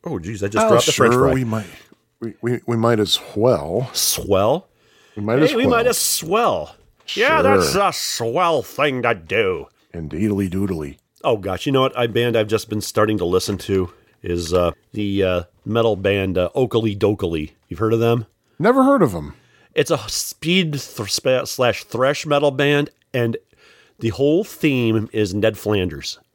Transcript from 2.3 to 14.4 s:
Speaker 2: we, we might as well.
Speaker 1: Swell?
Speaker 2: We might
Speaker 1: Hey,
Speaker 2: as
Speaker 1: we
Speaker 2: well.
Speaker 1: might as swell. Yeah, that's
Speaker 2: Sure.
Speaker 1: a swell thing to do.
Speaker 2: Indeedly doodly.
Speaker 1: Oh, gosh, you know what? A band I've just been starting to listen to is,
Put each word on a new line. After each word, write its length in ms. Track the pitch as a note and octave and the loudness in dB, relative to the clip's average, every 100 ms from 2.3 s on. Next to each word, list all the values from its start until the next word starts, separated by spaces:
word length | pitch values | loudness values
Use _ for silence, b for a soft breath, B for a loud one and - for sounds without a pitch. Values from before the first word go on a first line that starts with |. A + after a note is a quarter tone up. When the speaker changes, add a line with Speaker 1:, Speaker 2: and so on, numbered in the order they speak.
| - | -6
Speaker 2:
we, 180 | A#2 B2 - | -4 -4 -2
we 100 | A#2 | 2
might 240 | A#2 A2+ | 4 4
as 180 | G2+ - - | 2 0 -2
well. 540 | G#2 A#2+ G2+ D2+ G2 C3 | 0 2 2 0 -4 -4
Speaker 1:
Swell? 760 | - - - F#2+ F#2+ G#2 D#3+ _ b b b b - | -4 -2 -2 0 2 2 0 _ b b b b -8
Speaker 2:
We 60 | |
might 160 | G#2 B2 | -2 2
Speaker 1:
Hey, 80 | C4+ | 2
Speaker 2:
as 80 | |
Speaker 1:
we 100 | B3+ | 2
Speaker 2:
well. 60 | B3+ A#3+ | 2 2
Speaker 1:
might 80 | A#3+ | 2
as 100 | A3+ | 0
swell. 760 | - - D#3+ G#3 A3+ F#2 D2+ - _ _ - | -2 -4 -2 0 0 -2 -6 -16 _ _ -10
Yeah, 260 | - B3+ D#4+ | -2 2 2
that's 320 | - - D#3 | 4 4 4
Speaker 2:
Sure. 160 | F3 G3 | 2 0
Speaker 1:
a 40 | |
swell 680 | - - - A#2 C#3 F3 D3+ | 0 -6 -4 -2 0 2 0
thing 380 | - - D3 C3 | -2 0 0 2
to 140 | A#2+ | 0
do. 520 | A2+ D#2+ G2 G2 F2 - _ _ | 0 -2 0 0 -2 -8 _ _
Speaker 2:
Indeedly 560 | E2+ D#2 D2+ G#2+ G2+ G2 | -12 -8 -2 0 0 0
doodly. 480 | F#2 G2 E2+ C#2+ - _ _ | -2 -2 -4 -8 -12 _ _
Speaker 1:
Oh, 140 | - G#2+ | -2 -2
gosh, 260 | F#2+ F#2 | -2 -4
you 80 | D3 | 0
know 80 | C3+ | 2
what? 120 | C3 B2 | 2 0
A 100 | A#2+ | -2
band 300 | A#2 A#2+ A#2 | 0 0 0
I've 120 | G#2+ | 0
just 200 | A2 - | -2 -2
been 140 | G#2+ | -6
starting 340 | - - G#2+ G#2+ | -4 0 2 2
to 80 | |
listen 320 | F2 F#2 - G2 | 0 0 0 -6
to 320 | - F#2+ F2 b b b | 0 -2 -2 b b b
is, 300 | - F2 | -6 -4